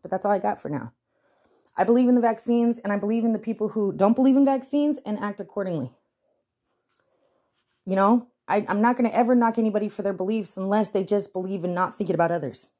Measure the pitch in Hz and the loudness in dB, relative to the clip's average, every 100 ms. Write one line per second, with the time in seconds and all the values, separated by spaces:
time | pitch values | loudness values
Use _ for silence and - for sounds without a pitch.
0 | - 190 202 202 208 - - 151 117 _ | -6 -4 0 0 -2 -6 -6 -8 -8 _
1 | _ _ _ _ _ _ _ - 220 240 | _ _ _ _ _ _ _ -2 2 4
2 | 247 247 233 226 - 233 240 233 208 202 | 4 4 2 -2 0 2 2 0 -2 -2
3 | 208 226 226 220 220 220 214 226 202 - | -2 0 0 -2 -4 -4 -4 -2 -2 2
4 | 196 240 269 269 277 269 262 294 294 294 | 2 4 4 6 4 2 -2 0 0 -2
5 | - 208 202 202 180 - 185 165 123 _ | -6 -6 -6 -8 -10 -6 -4 -4 -6 _
6 | _ _ _ _ _ _ _ _ _ _ | _ _ _ _ _ _ _ _ _ _
7 | _ _ _ _ _ _ _ _ - 190 | _ _ _ _ _ _ _ _ -4 2
8 | 196 240 - _ - 208 214 208 233 247 | 4 4 0 _ -2 -2 0 2 2 2
9 | 233 - 233 247 233 226 220 202 208 - | 0 2 4 4 4 2 0 0 -4 -4
10 | 196 185 190 220 185 - 190 208 214 196 | -6 -4 -2 -2 -4 -6 0 0 0 -2
11 | 190 208 202 185 185 196 180 180 185 - | 0 -2 -2 -8 -6 -6 -4 -2 -2 -4
12 | 180 165 170 170 143 - - | -4 0 0 0 -4 -10 -18